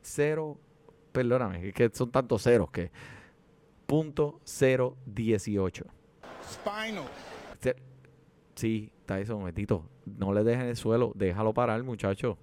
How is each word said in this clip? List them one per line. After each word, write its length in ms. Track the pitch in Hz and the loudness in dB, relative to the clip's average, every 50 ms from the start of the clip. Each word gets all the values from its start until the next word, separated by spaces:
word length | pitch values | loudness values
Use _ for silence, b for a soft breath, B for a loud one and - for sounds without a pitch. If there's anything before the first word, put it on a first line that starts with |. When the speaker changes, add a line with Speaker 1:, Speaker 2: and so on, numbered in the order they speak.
Speaker 1:
cero, 560 | _ - - - 143 151 156 160 156 151 147 - _ _ _ _ _ - - _ _ _ | _ -10 -2 0 0 0 0 -2 -4 -8 -10 -14 _ _ _ _ _ -20 -20 _ _ _
perdóname, 580 | _ 131 127 120 120 127 123 101 92 87 87 98 | _ 0 2 4 4 2 2 0 -4 -6 -6 -8
es 40 | 98 | 2
que 160 | - 120 113 - | 2 2 2 4
son 180 | - 131 120 | 0 -4 2
tantos 320 | - 131 131 117 - - - | 2 0 2 2 0 2 6
ceros 260 | 123 120 117 92 - | 6 6 6 6 2
que 220 | - - 85 82 B B B B B B B B B B _ _ _ _ _ _ _ _ _ | -2 -6 -6 -6 B B B B B B B B B B _ _ _ _ _ _ _ _ _
punto 540 | _ 139 156 160 156 139 - 151 147 147 - _ | _ 2 2 2 0 0 -2 -2 -2 -2 -10 _
cero 540 | - - - 139 131 131 127 127 127 - - - | -14 0 4 4 4 6 4 2 -2 -2 -8 -16
dieciocho. 800 | 120 104 110 113 110 113 101 - 110 104 101 95 92 - - - - - - _ _ _ _ - - - - - - | -10 -6 -2 2 2 2 2 2 0 0 0 0 -2 -4 -8 -16 -16 -18 -20 _ _ _ _ -20 -20 -18 -16 -16 -14
Speaker 2:
Spinal. 560 | - - - 208 202 214 220 220 220 190 143 - - - - - - - - - - - | -14 -6 -6 -6 -4 -4 -6 -6 -6 -6 -8 -10 -12 -16 -16 -16 -16 -16 -16 -18 -18 -2
Speaker 1:
Se-, 160 | - 127 127 - - - - - - - - - - _ _ _ _ _ _ | -2 -2 -2 -2 -8 -20 -20 -20 -20 -20 -20 -20 -20 _ _ _ _ _ _
sí, 360 | - - 113 110 107 107 - _ _ | -4 -2 0 0 -2 -4 -8 _ _
está 200 | _ - 101 95 | _ -6 -4 -4
eso, 180 | 101 110 113 104 | -4 -4 -6 -6
momentito. 520 | 95 90 82 92 101 - 110 90 78 - - - - | -6 -6 -4 -6 0 0 0 -2 -2 -8 -20 -16 -16
No 280 | 95 101 - 98 95 98 | -16 -6 -4 0 2 2
le 100 | 104 107 | 4 4
dejes 200 | 113 117 123 127 | 4 2 2 0
en 60 | 123 | -4
el 60 | 120 | -4
suelo, 360 | 117 - 110 110 120 123 113 - | -2 0 2 2 4 2 0 0
déjalo 380 | 104 101 92 90 101 110 110 110 | 0 0 0 0 2 0 0 2
parar, 300 | - 123 117 107 113 127 | 2 2 2 2 -2 -2
muchacho. 540 | 131 120 101 - 98 98 - - 123 101 - | -6 -6 -2 -2 -2 -2 0 -2 -4 -4 -4